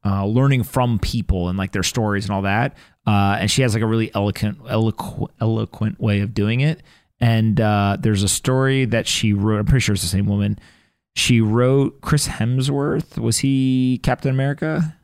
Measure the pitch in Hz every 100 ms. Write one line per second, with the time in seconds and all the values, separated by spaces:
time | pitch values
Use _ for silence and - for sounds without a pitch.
0 | 101 98 98 113 139 135 110 - 123 110
1 | - 120 98 92 87 92 92 101 92 -
2 | 107 101 104 101 98 101 139 - - _
3 | - 104 101 104 196 - 131 110 110 113
4 | 110 - 101 - 107 - 120 110 113 -
5 | - - - _ 110 110 110 - 107 -
6 | 117 101 101 107 104 120 143 160 - _
7 | _ _ 117 113 110 107 110 104 101 98
8 | 113 104 98 - - 131 135 135 127 113
9 | - - 113 101 104 107 104 135 110 101
10 | 87 98 101 101 101 - - _ _ _
11 | _ - - 120 110 110 127 135 135 -
12 | - 147 - - 113 127 131 139 147 160
13 | - - 113 113 135 135 131 127 127 127
14 | - 123 135 131 135 143 160 156 160 -